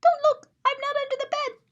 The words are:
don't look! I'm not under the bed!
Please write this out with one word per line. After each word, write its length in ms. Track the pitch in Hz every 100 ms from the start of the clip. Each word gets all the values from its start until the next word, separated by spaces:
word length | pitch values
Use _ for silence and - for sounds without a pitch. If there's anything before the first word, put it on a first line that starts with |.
don't 200 | 679 622
look! 240 | 605 571 - _
I'm 120 | 523 554
not 160 | 554
under 200 | 587 554 539
the 120 | 571
bed! 280 | 571 571 453 _